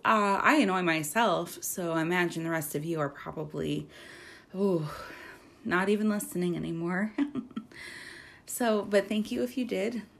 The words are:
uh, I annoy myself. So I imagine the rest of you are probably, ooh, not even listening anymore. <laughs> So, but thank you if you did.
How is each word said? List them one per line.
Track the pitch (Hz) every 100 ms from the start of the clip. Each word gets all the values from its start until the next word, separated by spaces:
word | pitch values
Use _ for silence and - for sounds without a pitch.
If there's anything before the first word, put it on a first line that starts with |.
uh, | - 220 202 196
I | - 294
annoy | 196 185
myself. | 175 160 151 226 233 165 175 -
So | - - 170
I | 165
imagine | 160 180 175 151
the | 165
rest | 165 156 147
of |
you | 156 160
are | 143
probably, | - - 160 151 151 156 147 151 - - - - - -
ooh, | 185 202 175 151 - - - - - - -
not | - 175 190
even | 208 214
listening | 208 202 180 180 165
anymore. | 160 165 170 185 214 -
<laughs> | 285 262 - - - - - - - - - - - -
So, | 240 214 202
but | 202 196
thank | 214 208
you | 240
if | 247 262
you | 233
did. | 185 202 240 -